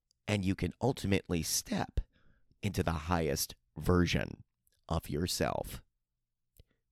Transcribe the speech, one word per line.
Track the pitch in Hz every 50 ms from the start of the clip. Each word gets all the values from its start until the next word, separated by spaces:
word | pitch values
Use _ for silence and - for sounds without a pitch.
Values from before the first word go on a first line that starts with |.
| _ _ _ _ - -
and | 104 104 92
you | 95 95
can | - - 90 - -
ultimately | - 123 143 - - 98 98 - - - 90 82
step | 80 - - - - - 220 185 - - - - - _ _ _ _ - - _ _ _ _ _
into | - 101 90 98 87
the | 82
highest | 82 80 76 82 90 85 80 73 69 - - - - _ _ _ - -
version | 78 90 90 87 87 82 - 73 52 50 50 - - _ _ _ _ _ _ _ _ -
of | 80 80 - -
yourself. | - 71 90 - - - 80 58 50 50 50 - - - - _ _ _ _ _ _ _ _ _ _ _ _ _ _ - - _ _ _ _ _